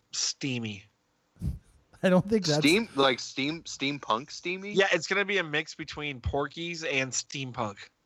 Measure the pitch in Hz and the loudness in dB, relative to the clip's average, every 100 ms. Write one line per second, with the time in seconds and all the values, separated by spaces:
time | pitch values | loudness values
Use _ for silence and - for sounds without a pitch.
0 | _ - - - 143 123 110 98 - _ | _ -4 -4 -2 -4 -2 -4 -8 -14 _
1 | _ _ _ - - - _ _ _ - | _ _ _ -8 -6 -6 _ _ _ 0
2 | 190 180 196 220 165 147 147 196 233 139 | 6 6 6 2 4 4 6 4 2 4
3 | 135 127 - - 139 165 - - 139 143 | 4 4 -4 -4 -4 -4 -8 -4 -4 -2
4 | - - 147 - 175 185 196 202 196 180 | 0 -2 -2 -10 -8 -8 -2 2 4 2
5 | - 196 196 196 165 147 160 - 156 156 | 0 -2 0 0 0 -2 -4 -10 -12 -8
6 | 147 131 - 143 143 165 170 165 156 139 | -8 -6 -4 -2 -2 -6 -8 -6 -2 0
7 | 131 - - 143 131 120 110 98 - _ | 0 -4 -6 -8 -8 -4 -6 -6 -18 _